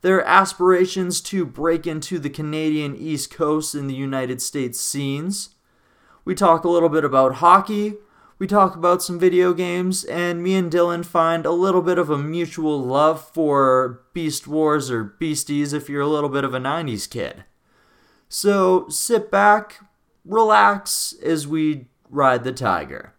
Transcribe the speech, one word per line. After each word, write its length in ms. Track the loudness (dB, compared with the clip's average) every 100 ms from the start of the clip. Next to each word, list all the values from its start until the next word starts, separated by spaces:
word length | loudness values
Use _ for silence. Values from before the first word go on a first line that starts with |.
their 200 | 4 2 4
aspirations 960 | 4 4 2 4 4 2 0 -4 -4
to 240 | -4 -4 -4
break 420 | -2 0 0 -4
into 320 | -8 -8 -6
the 100 | -6
Canadian 680 | -8 -6 -4 -2 -2 -4 -8
East 360 | -8 -6 -8
Coast 400 | -4 -2 0 -4
in 140 | -8 -8
the 80 | -6
United 460 | -6 -4 -4 -6
States 360 | -6 -6 -6 -6
scenes. 720 | -8 -6 -4 -4 -6 -8 -10 _ _ _ _ _ _ _ -8
We 100 | 0
talk 300 | 4 4 4
a 40 |
little 200 | 2 2
bit 160 | 2 2
about 300 | 4 2 4
hockey, 580 | 6 6 4 -4 -4 -8 _ _ _ _
we 80 | 0
talk 300 | 2 2 2
about 260 | 0 0
some 160 | -2 0
video 360 | 2 4 2
games, 500 | 0 -2 -2 -2 -4
and 400 | -6 -4 -4 -4
me 100 | 0 0
and 140 | 0
Dylan 360 | 2 2 0 -2
find 400 | 0 2 0 0
a 60 |
little 300 | 0 2 2
bit 160 | 2 0
of 120 | 0
a 80 | -2
mutual 600 | -2 -4 -6 -4 -2 -2
love 480 | -2 2 2 0 -6
for 760 | -2 0 4 4 4 0 -6 _
Beast 380 | -6 -6 -6 -6
Wars 420 | 0 2 0 -2
or 140 | -6 -6
Beasties 680 | _ -6 -4 -4 -4 -2
if 160 | -6 -6
you're 140 | -4
a 60 | -2
little 220 | 0 -2
bit 140 | -2
of 100 | -2
a 60 | -4
nineties 480 | -4 -4 -4 -6 -8
kid. 380 | -8 -8 -10 -20 _ _ _ _ _ _ _ _
So 640 | -2 2 4 4 2 0
sit 420 | -6 0 -2 0
back, 480 | 2 4 4 0 -20 _ _ _ _ -4
relax 920 | 2 6 6 6 2 -4 -6 -6 -6
as 240 | -4 -2 -2
we 400 | -2 -2 -4 -12 _ _
ride 360 | 2 2 2 -2
the 80 |
tiger. 600 | -4 -2 -2 -4 -14 -18